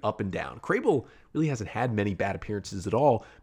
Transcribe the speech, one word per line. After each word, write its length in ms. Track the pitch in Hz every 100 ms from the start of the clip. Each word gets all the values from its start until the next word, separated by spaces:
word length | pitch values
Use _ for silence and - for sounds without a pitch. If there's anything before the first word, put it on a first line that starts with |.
up 160 | 107 -
and 120 | 101
down. 280 | - - 64
Krabel 460 | - 208 302 151 - - -
really 140 | 147 160
hasn't 220 | 127 101
had 240 | 107 127
many 220 | 107 101 92
bad 200 | 98 92
appearances 520 | - 104 - 98 82
at 60 |
all. 320 | 110 143 113 - -